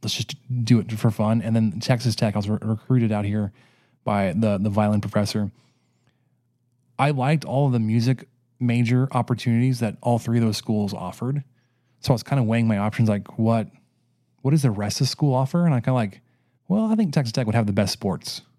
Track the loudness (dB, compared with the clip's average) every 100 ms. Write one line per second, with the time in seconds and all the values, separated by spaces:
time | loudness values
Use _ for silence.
0 | -6 -6 -6 -10 -8 -4 2 2 2 -2
1 | -2 0 0 0 0 0 0 -2 -2 0
2 | 0 -2 -2 -2 -2 -4 -2 -6 0 0
3 | 2 0 -2 -2 -4 -6 _ _ _ _
4 | -4 0 0 0 0 0 0 0 2 0
5 | 0 -2 -2 -2 -6 -8 _ _ _ _
6 | _ _ _ _ _ _ _ _ _ _
7 | 0 2 0 0 0 0 2 2 2 2
8 | 2 -2 -6 _ _ _ 0 2 2 2
9 | 2 -2 -2 -2 0 2 2 0 -2 -4
10 | -2 0 0 0 2 0 -2 -2 -2 -4
11 | -10 -8 -6 -6 -8 _ _ _ _ _
12 | -2 0 0 -2 0 2 2 2 0 0
13 | 0 0 -4 -2 2 2 -2 _ _ _
14 | _ _ _ _ 0 2 2 0 -4 -2
15 | -2 0 0 2 0 2 2 2 0 0
16 | -2 -6 _ _ _ _ _ 0 2 2
17 | 2 2 0 -2 0 2 2 2 0 -2
18 | -4 -4 -6 -14 -16